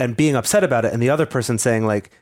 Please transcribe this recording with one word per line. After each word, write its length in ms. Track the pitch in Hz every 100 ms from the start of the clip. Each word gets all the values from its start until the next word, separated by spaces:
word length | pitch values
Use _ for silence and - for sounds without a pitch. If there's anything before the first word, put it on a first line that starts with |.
and 160 | 123 113
being 200 | 156 131
upset 260 | - 208
about 220 | 113 120
it, 80 | 110
and 100 | 117
the 80 | 120
other 160 | 151 156
person 320 | 131 113 113
saying, 260 | 127 110
like, 280 | 110 104 - _